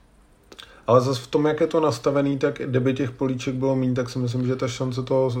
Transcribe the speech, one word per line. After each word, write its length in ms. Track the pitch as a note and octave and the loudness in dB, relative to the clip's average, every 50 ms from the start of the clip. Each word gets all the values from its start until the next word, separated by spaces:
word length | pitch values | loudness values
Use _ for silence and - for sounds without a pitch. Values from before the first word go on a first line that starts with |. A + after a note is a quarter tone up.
| _ _ _ _ _ _ _ _ _ - - - - - - - - | _ _ _ _ _ _ _ _ _ -20 -20 -20 -20 -20 -20 -6 2
Ale 140 | A2 A#2+ B2+ | 4 4 6
zas 160 | B2 C#3 C3 | 6 2 -2
v 100 | A#2+ - | -4 -4
tom, 180 | - - D3 D3 | -2 0 2 2
jak 140 | D3+ D3+ D#3+ | 2 2 2
je 60 | E3 | 0
to 120 | D#3+ - D#3+ | 2 2 2
nastavený, 580 | D#3 D3 B2 - - D3 C#3 C#3+ C#3+ C#3 C#3 | 2 2 0 0 0 0 2 2 0 0 0
tak 220 | C3 D3 C#3+ C3+ - B2+ | 0 -2 -2 -2 -4 -6
kdyby 280 | C3+ B2 C3 B2+ C3+ B2+ | -2 0 0 2 2 0
těch 180 | - C#3 A#2 | 0 -2 -4
políček 440 | - - C#3 C3 B2+ B2 - C#3 B2+ | -4 -4 -2 -2 -2 -2 -4 -4 -4
bylo 200 | B2+ C3+ C3+ C3+ | -2 0 0 0
míň, 200 | C3 B2+ B2+ B2 | 2 0 0 0
tak 140 | B2+ B2 A#2+ | -2 -4 -4
si 100 | - C3 | -4 -4
myslím, 280 | B2 A#2+ A#2+ B2+ B2 | -4 -2 -2 -2 0
že 80 | B2+ B2+ | -2 -2
ta 120 | B2+ C3+ | -2 -2
šance 360 | B2 - - C3 B2+ A#2+ C3 B2+ | -4 -4 -4 -4 -4 -4 -4 -2
toho 280 | - C3+ C3 C3 B2+ A#2+ | 0 2 2 2 2 0